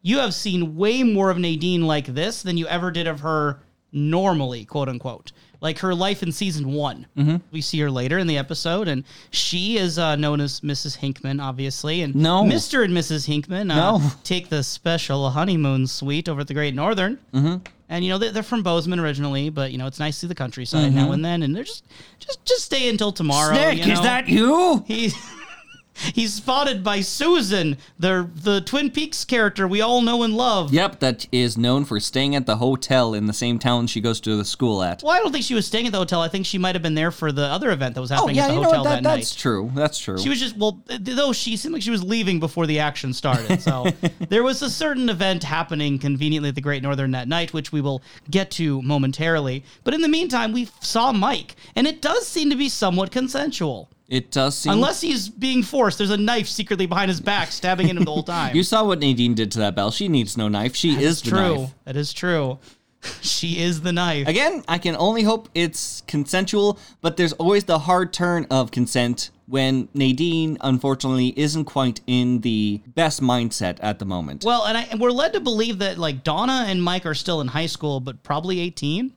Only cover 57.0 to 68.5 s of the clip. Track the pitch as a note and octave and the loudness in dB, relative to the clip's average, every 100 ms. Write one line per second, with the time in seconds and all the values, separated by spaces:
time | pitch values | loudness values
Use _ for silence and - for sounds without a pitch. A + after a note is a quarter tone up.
57 | G3 F3 G3+ G3+ E3 - F#3 F#3 F#3 F3+ | 0 0 0 0 -2 -2 0 2 2 4
58 | E3 D#3 D#3+ E3+ C#3 D3 F3+ A3 G#3+ F3 | 0 0 -2 -2 2 2 2 2 2 2
59 | C#3+ B2 A#2+ A2+ A2 A2+ G#2 F#2+ G2+ - | 2 4 2 2 0 0 0 0 -2 -2
60 | G3 D3 A2 - G#2+ G#2 A#2 - E3+ C#3 | 2 2 2 -2 0 0 0 0 0 2
61 | D3 D#3+ A#2+ F#3+ F#3 D3 C3 - - C3+ | 2 2 0 2 2 0 -4 -10 -8 -6
62 | D3 - F3+ E3 C3+ C3+ - _ _ _ | -4 -4 -2 0 -2 -6 -14 _ _ _
63 | - - - - E3+ E3 E3+ E3 F3 F3 | -14 -8 -4 -2 -2 -2 0 -2 -2 0
64 | F3 D3+ C#3 F3+ D4 F4 - F3 F3 D#3+ | 0 0 0 2 2 0 -4 -2 -2 2
65 | F3+ A3+ G#3+ A3 A3 E3 E3+ D#3+ - - | 2 4 2 2 -2 -2 -2 -2 -8 -10
66 | - D3+ C#3 F#3 F#3+ G#3 G3+ G3+ - - | -4 -4 0 0 0 2 2 0 -10 -4
67 | E3+ E3 E3+ - E3+ G3+ G3+ E3 D3 F3+ | -4 2 0 2 4 4 4 0 4 2
68 | F3+ - F3 E3+ - | 2 0 0 0 2